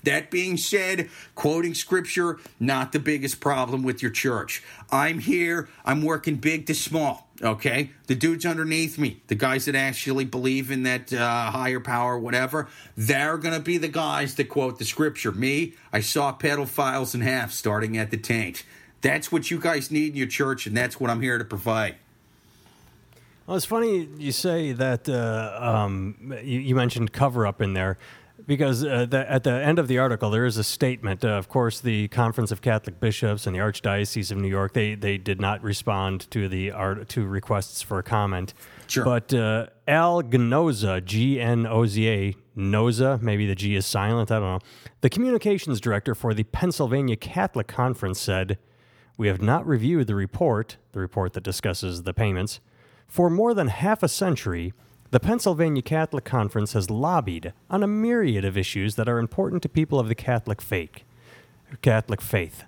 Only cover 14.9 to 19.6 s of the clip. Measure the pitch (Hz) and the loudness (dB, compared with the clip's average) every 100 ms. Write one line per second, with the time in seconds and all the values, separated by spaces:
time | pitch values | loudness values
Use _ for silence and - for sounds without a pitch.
14.9 | - - - 117 92 127 143 165 - - | 0 0 0 -4 0 0 0 -2 -8 -4
15.9 | 104 107 151 143 - 147 143 139 - 135 | -2 0 0 0 0 0 0 -2 0 0
16.9 | 131 131 123 117 127 117 - 113 104 110 | 0 -2 0 0 0 -2 -4 -2 0 0
17.9 | 113 107 113 107 117 92 87 - - - | -2 -2 -4 -2 -2 -2 -8 -14 -20 -20
18.9 | _ 135 147 - 170 - 170 | _ 0 0 0 -2 0 -2